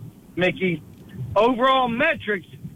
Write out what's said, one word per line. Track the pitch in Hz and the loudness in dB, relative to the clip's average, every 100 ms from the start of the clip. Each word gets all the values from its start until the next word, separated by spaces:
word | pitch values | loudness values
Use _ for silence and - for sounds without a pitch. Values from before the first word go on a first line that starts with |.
| - - - - | -16 -20 -14 -2
Mickey. | 180 - 185 165 - - - - 123 | -2 0 -2 -2 -8 -20 -18 -12 -4
Overall | 196 226 240 262 262 254 | 2 2 4 4 4 2
metrics, | 233 311 294 - 202 - - - | 0 0 -2 -2 -4 -6 -16 -16